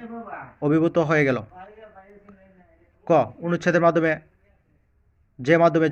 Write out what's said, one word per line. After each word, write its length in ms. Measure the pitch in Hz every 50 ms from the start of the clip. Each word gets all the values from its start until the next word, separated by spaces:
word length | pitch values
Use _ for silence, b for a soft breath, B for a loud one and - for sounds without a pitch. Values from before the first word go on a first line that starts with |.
| - - 233 233 - - - - - - - - 147
অভিভূত 320 | 147 151 160 160 170 165 175 156 147
হয়ে 140 | 165 151 147 135
গেল। 100 | 123 113 104 - - - - - - - - - - - 190 202 202 196 _ 202 - _ _ _ _ _ - _ _ _ _ _ _ _ - -
ক, 20 | 170 143 120 107 - - 170
অনুচ্ছেদের 400 | 170 170 165 - 180 160 170 170
মাধ্যমে, 260 | 170 160 170 160 160 156 147 - _ _ _ _ _ _ _ _ _ _ _ _ _ _ _ _ _ _ _ _ _ _ -
যে 160 | 123 139 165 165 170
মাধ্যমে 240 | 170 156 165 160 151